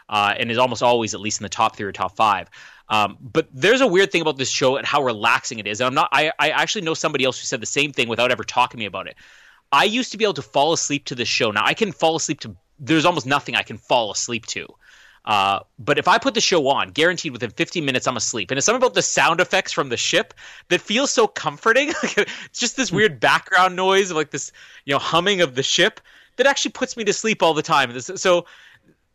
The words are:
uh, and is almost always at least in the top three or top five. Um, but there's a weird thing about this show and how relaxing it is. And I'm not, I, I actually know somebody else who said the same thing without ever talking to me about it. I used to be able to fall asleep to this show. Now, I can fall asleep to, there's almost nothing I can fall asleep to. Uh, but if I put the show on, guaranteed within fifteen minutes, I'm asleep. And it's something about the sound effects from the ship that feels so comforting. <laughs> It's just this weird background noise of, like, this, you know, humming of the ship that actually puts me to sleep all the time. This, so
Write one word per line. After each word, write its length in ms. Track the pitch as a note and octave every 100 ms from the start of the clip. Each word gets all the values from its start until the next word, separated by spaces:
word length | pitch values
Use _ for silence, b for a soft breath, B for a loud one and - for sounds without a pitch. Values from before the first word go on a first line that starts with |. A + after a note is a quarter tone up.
| -
uh, 260 | G#2+ G2+ -
and 120 | A#2+
is 80 | A#2
almost 240 | B2+ A2
always 320 | B2 A#2+ A2
at 60 | G2+
least 200 | G#2+ -
in 40 |
the 40 | G2+
top 280 | - A2 -
three 100 | G2+
or 60 |
top 240 | F#2 F#2 -
five. 320 | A2 F#2+ E2+ B B B -
Um, 280 | G#2+ G2+ -
but 280 | C3 E3 D#3
there's 260 | C3 F3 B3+
a 60 | B3+
weird 260 | F3+ G3
thing 80 | F3
about 160 | D#3 C3+
this 140 | B2+
show 260 | - C3 C3+
and 100 | A2
how 160 | D3
relaxing 560 | B2+ G#2+ A2+ C3 - A2+
it 80 | G2+
is. 140 | G#2+
And 60 | B2+
I'm 80 |
not, 160 | C#3 E3+
I, 200 | C#3 D#3 -
I 120 | D3+
actually 320 | C#3 E3 A3
know 100 | D#3+
somebody 320 | D#3 E3 D3
else 140 | B2+ -
who 60 | -
said 160 | B2+
the 40 | A2+
same 260 | C#3 D3
thing 160 | C3+ A#2
without 220 | A2+ B2
ever 140 | A2+
talking 320 | G#2+ B2 B2 B2
to 60 |
me 40 | G2+
about 200 | F#2+ E2
it. 100 | - b b b b _
I 140 | -
used 280 | G3 A#3 A#3+
to 60 | G#3+
be 60 |
able 100 | G#3
to 80 | C#3+
fall 320 | - D3 D3+
asleep 320 | D#3+ - C#3+ -
to 80 |
this 140 | B2+ A2+
show. 220 | - A#2
Now, 120 | G#2
I 80 | B2
can 200 | D#3+ G#3
fall 240 | - E3 D#3+
asleep 240 | - D3
to, 140 | A2+ F2 _ _
there's 280 | C3 D#3+ E3+
almost 180 | E3
nothing 300 | B2+ C#3+ - A2
I 60 |
can 160 | - A2
fall 320 | - B2+ G#2+
asleep 340 | - - A#2 -
to. 200 | G2 D2 _ b b b b
Uh, 360 | - G#2 G2 G2 - -
but 200 | A2+ D3
if 100 | F#3
I 100 | A3+
put 160 | C4+
the 60 | G#3+
show 240 | - F3 B2+
on, 220 | A#2 F#2+
guaranteed 420 | F#2 E3 F3 D#3+
within 180 | A#2+ A#2
fifteen 340 | - E3 F3+
minutes, 240 | C#3+ B2+ -
I'm 80 | A#2
asleep. 340 | - A#2 F#2
And 80 | C3+
it's 80 | G3+
something 160 | B3
about 120 | A#3+
the 80 | F#3+
sound 380 | - E3+ D3 E3+
effects 320 | - F#3+ -
from 160 | - C#3+
the 80 | A#2
ship 380 | - E3 - - B B -
that 120 | F3
feels 320 | - A3+ C#4
so 160 | - G#3+
comforting. 640 | - D#3 C#3+ A3+ A#3 D4 -
<laughs> 40 | - -
It's 420 | - - - -
just 180 | A#3+ -
this 140 | A#3
weird 300 | F3+ G#3+ B2
background 560 | C#3 D#3 - F#3 F#3 F3+
noise 340 | F#3+ F#3+ F#3+
of, 60 | D#3
like, 160 | D3+
this, 180 | D3 - B B B
you 80 | -
know, 60 | C#3
humming 420 | - E3 F#3 F#3+
of 140 | D#3
the 80 | B2+
ship 380 | C3 - G3 - b b b -
that 100 | C4+
actually 260 | C#4 -
puts 240 | - B3+ A#3
me 80 |
to 80 | G#3
sleep 280 | - A3 G#3
all 140 | E3+
the 80 | D#3
time. 300 | D3+ D3+ B2
This, 180 | B2+ B2 F#3+
so 300 | F#3+ F3 B B B B B _ _